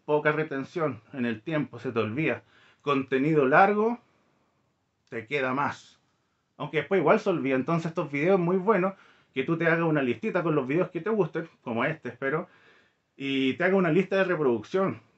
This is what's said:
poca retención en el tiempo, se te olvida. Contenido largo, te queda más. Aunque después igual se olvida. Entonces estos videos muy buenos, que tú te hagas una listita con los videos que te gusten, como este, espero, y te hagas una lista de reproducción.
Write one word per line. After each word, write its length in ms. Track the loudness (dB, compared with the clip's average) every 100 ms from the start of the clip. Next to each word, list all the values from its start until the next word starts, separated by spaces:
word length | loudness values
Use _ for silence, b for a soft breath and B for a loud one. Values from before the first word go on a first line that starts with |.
| -2
poca 260 | 0 2
retención 720 | 0 -2 -6 -8 -4 -4 -4 -12
en 140 | -6 -4
el 160 | -4
tiempo, 380 | -4 -4 -4 -8
se 120 | -6
te 80 | -2
olvida. 440 | -2 -2 -2 -4 -8 b b b
Contenido 640 | -2 -2 0 0 2 4 4
largo, 540 | 6 6 4 -2 -4 _ _ _ _ _ _ _ _ _ _ _
te 180 | -14 -6
queda 260 | -4 -2
más. 460 | -2 -4 -6 -16 _ _ _ _ _ _ -12
Aunque 220 | -6 -4
después 220 | 0 2
igual 200 | 4 4
se 100 | 4
olvida. 260 | 0 0 0
Entonces 320 | 0 -2 -2
estos 220 | -4 -4
videos 300 | -2 2 2
muy 160 | 2 0
buenos, 380 | 2 0 0 -4 b b b
que 100 | -6
tú 140 | -2 0
te 100 | 0
hagas 140 | 2
una 200 | 2 0
listita 420 | 0 -2 -2 -2
con 120 | 0 0
los 100 | 0
videos 260 | 0 -2
que 100 | -4
te 80 | -2
gusten, 400 | 0 -2 -4 -10 _
como 220 | -6 -2
este, 240 | -2 -4 -10
espero, 400 | -8 -4 -4 -6 b b b b b _ -12
y 380 | -4 0 0 0
te 100 | 2
hagas 120 | 2
una 140 | 4
lista 240 | 2 2 2
de 80 |
reproducción. 800 | 0 2 0 0 -2 -2 -2 -4 -12